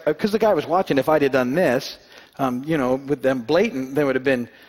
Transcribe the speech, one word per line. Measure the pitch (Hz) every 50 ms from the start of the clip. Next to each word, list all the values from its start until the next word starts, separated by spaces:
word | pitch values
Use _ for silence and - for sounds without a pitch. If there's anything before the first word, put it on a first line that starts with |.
| - -
uh, | 156
'cause | - - 214
the | 196 220
guy | 226 214 202
was | 151 135
watching, | 123 160 185 190 - 156 135
if | 131 -
I'd | 156 156
have | 143 135 131
done | 135 127 123 131
this, | 170 190 151 120 131 - - - - - - - - - - _ -
um, | 139 127 123 123 135
you | 156 165 151
know, | 131 123 131
with | 135 139 135 147 139
them | 127 131 135 131
blatant, | 113 113 151 175 214 233 - 135 131 131 139
they | 147 147
would | 139 131
have | 131 131
been, | 139 135 123 120 110 - - -